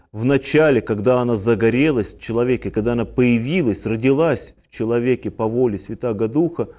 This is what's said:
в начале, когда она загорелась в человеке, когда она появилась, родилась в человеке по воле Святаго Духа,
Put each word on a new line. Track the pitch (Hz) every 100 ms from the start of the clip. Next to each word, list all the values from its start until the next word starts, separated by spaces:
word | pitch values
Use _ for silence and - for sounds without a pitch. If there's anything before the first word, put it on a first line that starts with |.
| _
в | 107
начале, | 123 139 - 147 156 127
когда | - 104 113 127
она | 123 113
загорелась | 104 107 113 131 156 127 95
в | -
человеке, | - 113 123 123 101
когда | 113 110
она | 120 107
появилась, | - 123 117 120 185 127 98 107
родилась | 113 131 135 165 123 - -
в | _ -
человеке | 113 120 123 123 110
по | - 113
воле | 120 127 101
Святаго | - 110 123 104 110
Духа, | 135 165 165 107